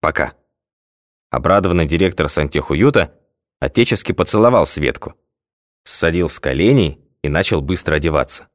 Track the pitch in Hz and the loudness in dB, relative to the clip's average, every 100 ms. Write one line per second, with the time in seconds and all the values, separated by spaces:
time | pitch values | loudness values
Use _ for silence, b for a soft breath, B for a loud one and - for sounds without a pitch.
0 | 82 80 76 - _ _ _ _ _ _ | -4 -2 -6 -6 _ _ _ _ _ _
1 | _ _ _ 64 69 98 92 87 78 82 | _ _ _ -4 2 2 4 0 0 2
2 | 92 - 73 - 73 78 - 73 123 143 | 0 0 -2 0 -2 -2 -2 2 2 2
3 | 82 _ _ _ _ _ - - 120 107 | -2 _ _ _ _ _ -2 0 2 0
4 | - 87 87 107 113 123 76 - 69 62 | -4 -2 0 4 4 4 2 0 -4 -4
5 | - - _ _ _ _ _ _ - - | -12 -18 _ _ _ _ _ _ -8 -2
6 | 82 82 85 - - 65 98 135 85 71 | 0 0 -2 -4 -4 0 2 4 2 -4
7 | _ _ 73 73 98 87 71 90 - 78 | _ _ -4 -2 0 -2 -2 -4 -2 -2
8 | 80 76 64 - - | 0 -2 -2 -6 -10